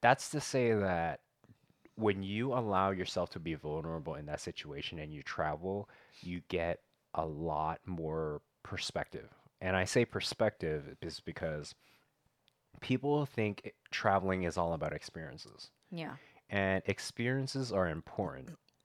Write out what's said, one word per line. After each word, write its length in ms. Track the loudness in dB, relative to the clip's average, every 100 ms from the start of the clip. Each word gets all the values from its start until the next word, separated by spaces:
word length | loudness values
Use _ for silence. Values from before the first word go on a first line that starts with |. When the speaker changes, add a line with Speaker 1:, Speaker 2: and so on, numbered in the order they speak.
Speaker 1:
that's 280 | 6 6 4
to 80 | -4
say 320 | 0 4 6
that 460 | 6 4 2 2 -2 _ _ -20 -20 _ _ -16 0
when 260 | 2 4
you 300 | 0 -2 0
allow 360 | 2 2 4 4
yourself 380 | 2 0 0 -2
to 80 | -2
be 140 | -4
vulnerable 640 | -4 -4 -4 -4 -4 -4 -8
in 100 | -6
that 160 | -8
situation 560 | -8 -10 -10 -8 -8 -8
and 160 | -8
you 80 | -10
travel, 680 | -8 -2 0 0 -2 -4 -6 -14 -20 -14
you 200 | -8 -8 -2
get 320 | 0 0 -2 _ _ _
a 120 | -4 -4
lot 540 | -2 -2 0 0 -2 -6
more 560 | -4 -2 -2 -2 -4 _ _
perspective. 640 | -10 -6 -4 -4 -4 -8 -14 -20 _ -4
And 140 | 2 2
I 80 | 4
say 180 | 4
perspective 920 | 2 0 -2 2 2 2 -2 -2 -6 -10
is 180 | -10 -10
because 560 | -10 -6 -4 -4 -8 -14 _ _ _ _ _ _ _ _ _ -8
people 440 | 0 0 2 2 0
think 360 | 0 0 -2 -10
it, 100 | -14 -8
traveling 520 | 2 6 6 4 2
is 140 | 2 2
all 160 | 0
about 200 | 2 -2
experiences. 760 | -4 -8 -12 -12 -12 -16 -18 -20 _ -12
Speaker 2:
Yeah. 240 | -8 -8 -10 -16 -20 -4
Speaker 1:
And 320 | 0 4 2 2
experiences 880 | -2 -2 -2 0 0 0 -2 0
are 160 | 2 2
important 680 | 0 -6 -4 -4 -4 -12 -18 _ _